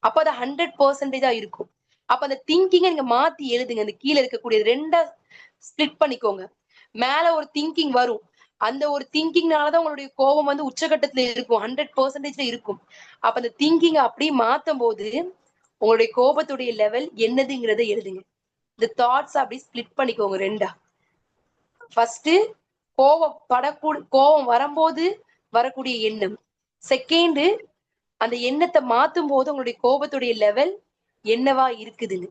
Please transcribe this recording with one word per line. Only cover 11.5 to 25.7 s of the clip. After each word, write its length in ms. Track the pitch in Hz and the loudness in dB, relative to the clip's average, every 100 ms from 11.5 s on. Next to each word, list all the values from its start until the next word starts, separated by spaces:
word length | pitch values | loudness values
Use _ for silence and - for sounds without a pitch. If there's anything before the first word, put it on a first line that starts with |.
| 226 | 0
ஹண்ட்ரட் 300 | 214 254 302 | 0 -6 -6
பர்சன்டேஜ்ல 500 | - 269 285 285 269 | -2 -2 -2 -12 -6
இருக்கும். 360 | 262 233 - 196 _ - - _ | -6 -6 -10 -12 _ -20 -20 _
அப்ப 160 | 226 226 | -2 -2
அந்த 160 | 240 _ | -6 _
திங்கிங் 420 | 294 330 339 311 | 2 4 4 4
அப்படியே 320 | 262 - 302 277 | 2 0 -2 0
மாத்தும் 460 | 226 285 320 285 | 0 0 -2 -2
போது 260 | 233 214 208 247 349 - _ _ _ _ | -2 -2 -6 -6 -8 -12 _ _ _ _
உங்களுடைய 280 | 214 226 226 | 2 4 2
கோபத்துடைய 580 | 226 254 294 302 269 247 220 | 2 2 2 -2 -6 -6 -2
லெவல் 320 | 208 226 302 214 | 0 0 -6 -2
என்னதுங்கிறத 640 | 226 254 262 269 233 214 233 | 0 0 -2 -2 -2 0 0
எழுதுங்க. 360 | 208 196 185 - _ _ _ _ _ | -2 -6 -14 -16 _ _ _ _ _
இந்த 80 | 226 - | -4 0
தாட்ஸ் 420 | 240 262 294 285 | 2 2 0 -4
அப்படி 220 | 262 262 | -4 -8
ஸ்பிளிட் 340 | _ 233 233 - | _ -12 -10 -4
பண்ணிக்கோங்க 420 | 262 233 202 190 | -2 -2 -4 -2
ரெண்டா. 320 | 196 214 185 - _ _ _ _ _ _ _ _ _ _ - | -4 -4 -6 -6 _ _ _ _ _ _ _ _ _ _ -8
ஃபர்ஸ்ட் 420 | - 233 - 302 349 440 - _ _ _ - | -2 -2 -2 2 2 2 -6 _ _ _ 2
கோவப்படக்கூட-, 1040 | 269 320 320 - _ 247 277 302 311 302 - | 4 4 2 -4 _ -2 -2 -4 -4 -4 0
கோவம் 380 | 269 277 302 262 | 4 6 6 4
வரும்போது 560 | 240 285 294 320 302 339 415 _ _ _ | 0 0 0 0 2 -2 -4 _ _ _
வரக்கூடிய 420 | 233 247 | 0 0